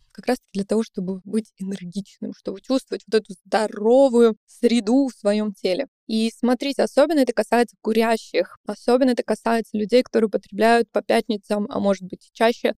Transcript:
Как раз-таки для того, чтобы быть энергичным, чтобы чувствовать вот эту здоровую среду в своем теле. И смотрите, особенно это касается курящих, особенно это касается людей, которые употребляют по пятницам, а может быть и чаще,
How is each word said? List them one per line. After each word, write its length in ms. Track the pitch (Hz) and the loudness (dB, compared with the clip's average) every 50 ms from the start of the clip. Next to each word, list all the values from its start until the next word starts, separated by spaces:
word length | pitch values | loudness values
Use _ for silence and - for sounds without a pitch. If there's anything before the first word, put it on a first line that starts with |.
| _ _ | _ _
Как 160 | _ - - | _ -8 -4
раз-таки 240 | - 254 - - _ - | -4 -4 -4 -6 _ -8
для 120 | 196 202 | -8 -4
того, 180 | - 208 220 226 | -2 -2 -2 -2
чтобы 380 | - _ 208 185 180 190 185 - | -4 _ -8 -8 -8 -8 -10 -10
быть 300 | 196 196 220 220 - _ _ | -6 -4 -4 -4 -6 _ _
энергичным, 720 | 190 190 196 - 180 175 170 196 196 - - _ 208 208 202 | -10 -10 -8 -10 -12 -10 -10 -10 -12 -12 -14 _ -14 -14 -14
чтобы 260 | - _ 196 190 202 | -12 _ -14 -14 -14
чувствовать 440 | - - 262 262 - _ 190 196 - | -6 -4 -4 -4 -4 _ -10 -10 -6
вот 160 | - - 220 214 | -4 -4 -4 -4
эту 120 | - 190 - _ | -4 -12 -20 _
здоровую 920 | 190 - 208 214 208 - 214 208 226 247 269 277 269 233 240 233 226 220 - _ | -4 -2 -2 -2 -2 -6 -4 0 2 4 4 4 4 4 4 4 4 2 -2 _
среду 600 | _ - - - 233 233 240 196 202 247 277 277 | _ -8 -2 0 0 0 0 0 2 2 2 2
в 100 | 254 - | 0 -4
своем 360 | - - 202 208 214 214 214 196 | -4 -2 -2 0 0 -2 -4 -6
теле. 340 | - - 185 180 175 - - _ _ _ - | -4 -4 -2 -2 -2 -4 -8 _ _ _ -6
И 200 | 220 220 220 226 - | -2 -2 -2 -2 -2
смотрите, 460 | - - 233 254 - 285 285 262 - - | -2 0 0 0 0 -2 -4 -2 -2 -2
особенно 380 | 214 - 247 294 311 339 294 | 0 2 2 2 4 4 2
это 120 | 262 - - | 2 2 0
касается 440 | 202 - - 226 240 240 - _ _ - | -2 -2 0 0 0 0 0 _ _ -6
курящих, 760 | 208 220 226 226 226 226 - - - - - - - - _ _ | -2 0 0 2 2 0 -2 -4 -4 -4 -4 -4 -4 -8 _ _
особенно 440 | - 208 - - - 240 254 277 254 | -10 -10 -6 0 0 2 4 4 2
это 120 | 240 - - | 2 0 -2
касается 560 | - 220 - - 226 233 226 214 - - 214 | -4 -4 -2 0 -2 -2 -2 -2 -4 -6 -6
людей, 240 | 214 190 - 254 254 | -2 2 2 2 2
которые 240 | - - 226 220 | 2 0 0 0
употребляют 640 | 208 - 196 - _ 202 196 214 226 233 233 226 - | 0 -2 -4 -6 _ -4 0 2 4 4 4 2 0
по 120 | - 208 - | -2 -4 -2
пятницам, 640 | - 220 226 - - 214 208 - - 208 208 208 - | 0 0 0 0 -2 -6 -8 -4 -4 -4 -4 -4 -4
а 80 | - 202 | -4 -2
может 240 | 202 202 196 - 185 | 0 0 0 -2 -4
быть 240 | 180 - - - | -12 -16 -18 -20
и 40 | _ _ | _ _
чаще, 420 | - 226 226 247 - - - - | 0 0 0 0 0 -2 -4 -4